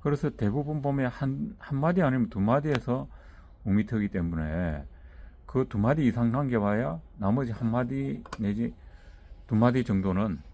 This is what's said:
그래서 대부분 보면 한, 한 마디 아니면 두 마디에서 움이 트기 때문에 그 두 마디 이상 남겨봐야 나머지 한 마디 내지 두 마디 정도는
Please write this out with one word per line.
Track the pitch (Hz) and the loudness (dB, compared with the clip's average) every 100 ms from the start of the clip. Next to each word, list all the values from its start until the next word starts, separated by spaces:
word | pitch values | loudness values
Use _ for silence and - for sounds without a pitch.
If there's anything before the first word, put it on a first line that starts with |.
그래서 | 147 143 151 | 0 0 -2
대부분 | - 104 120 143 151 | 0 0 0 -2 -2
보면 | 139 139 127 | -2 0 -2
한, | - 139 139 147 - | -2 -2 -2 -6 -8
한 | - 139 | -6 0
마디 | 156 180 | 2 4
아니면 | 156 131 113 | 4 4 0
두 | 98 | 2
마디에서 | 101 131 151 135 - 123 139 - - - - - | 4 4 2 -2 0 -4 -4 -14 -20 -20 -20 -10
움이 | - 98 | 0 2
트기 | 104 113 101 | 2 0 0
때문에 | 98 85 82 78 80 87 73 71 - - - - - | 0 -2 -2 -2 -2 -2 -4 -8 -18 -20 -20 -20 -20
그 | - 127 131 | -6 -2 -2
두 | - | 2
마디 | 107 151 135 | 2 4 2
이상 | 120 117 | 2 2
남겨봐야 | 123 143 120 101 104 131 165 - - | 2 0 2 2 0 0 -4 -10 -4
나머지 | 98 120 131 | 0 0 0
한 | 107 117 | -2 -2
마디 | 117 123 135 135 139 - - | 0 -2 -2 -4 -6 -10 -6
내지 | 104 104 117 - - - - - - - - | -2 -2 -4 -6 -20 -20 -20 -20 -20 -20 -2
두 | 107 | 4
마디 | 120 127 | 4 4
정도는 | 120 98 95 92 107 78 - | 2 0 2 0 0 -4 -8